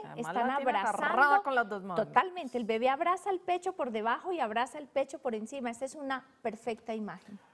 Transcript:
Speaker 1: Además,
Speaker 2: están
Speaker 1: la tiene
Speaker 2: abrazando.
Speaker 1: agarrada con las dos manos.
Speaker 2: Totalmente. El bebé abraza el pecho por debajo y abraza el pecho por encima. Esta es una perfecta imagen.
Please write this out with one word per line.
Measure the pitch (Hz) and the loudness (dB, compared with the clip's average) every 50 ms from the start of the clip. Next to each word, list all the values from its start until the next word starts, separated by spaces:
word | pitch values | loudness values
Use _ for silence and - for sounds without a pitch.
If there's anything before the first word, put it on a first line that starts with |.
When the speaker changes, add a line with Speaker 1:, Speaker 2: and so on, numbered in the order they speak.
| 427 | -4
Speaker 1:
Además, | - 151 - | -8 -8 -8
Speaker 2:
están | 233 - 175 240 233 254 | -6 -4 -2 0 0 0
Speaker 1:
la | 262 285 | 0 0
tiene | 277 254 | 2 2
Speaker 2:
abrazando. | 277 - 196 220 202 196 302 | 2 2 2 2 0 2 0
Speaker 1:
agarrada | 294 330 254 277 285 285 403 415 | 2 6 6 6 8 8 6 4
con | 285 262 | 2 0
las | 247 233 196 | 0 0 0
dos | 208 202 185 | -2 -8 -6
manos. | 196 180 190 214 | -4 -2 -2 -2
Speaker 2:
Totalmente. | 147 147 247 277 370 359 359 330 247 - 247 | 4 4 2 2 2 -4 -8 -8 -6 -4 -4
El | 240 | -2
bebé | 202 220 220 233 262 | 0 0 2 4 2
abraza | 269 277 339 339 359 370 - 403 | 2 4 2 2 2 2 2 -2
el | 392 359 | -2 -2
pecho | 370 - 359 359 359 381 370 | 2 0 0 0 0 -2 -2
por | 370 302 254 | -2 -4 -2
debajo | 214 220 208 226 240 311 - 349 370 | -2 0 0 0 0 0 0 -4 -2
y | 330 | 0
abraza | 269 220 220 226 247 262 - 302 | 0 0 2 0 0 0 -4 -12
el | 294 247 | -14 -2
pecho | _ 277 269 277 - 302 | _ 0 0 0 -4 -6
por | - 254 220 | -4 -4 -2
encima. | 214 214 220 - 277 240 240 | -2 -6 -6 -8 -6 -4 -6
Esta | 233 240 269 | -4 -4 -6
es | 269 262 | -8 -8
una | 311 285 269 269 262 262 - _ _ | -8 -4 -4 -4 -4 -6 -12 _ _
perfecta | _ 226 214 220 - 254 220 220 - - 220 | _ -6 -6 -4 -6 -6 -6 -6 -6 -6 -6
imagen. | 220 214 196 160 185 - - 208 202 - _ | -4 -4 -6 -8 -10 -14 -18 -20 -20 -20 _